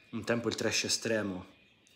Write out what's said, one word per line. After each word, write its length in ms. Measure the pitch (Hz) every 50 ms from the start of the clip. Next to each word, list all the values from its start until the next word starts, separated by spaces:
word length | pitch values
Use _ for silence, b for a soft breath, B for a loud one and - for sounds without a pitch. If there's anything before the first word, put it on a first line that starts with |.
| - -
Un 120 | - 113 104
tempo 240 | - 117 120 113
il 80 | 113 104
trash 300 | - - 110 101 - -
estremo, 600 | 104 - - - 117 113 110 104 101 92 90 90 - - - - - - _ _ - -